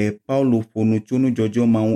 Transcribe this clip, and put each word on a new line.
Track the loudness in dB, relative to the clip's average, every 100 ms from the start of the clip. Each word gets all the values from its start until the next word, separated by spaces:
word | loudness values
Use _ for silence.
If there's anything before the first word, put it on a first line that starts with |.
| 0 -4 -4
Paulo | -2 0 0
ƒo | -2 -2
nu | 0 0
tso | -2 -2
nudzɔdzɔ | 0 0 -2 0 2
mawo | 2 0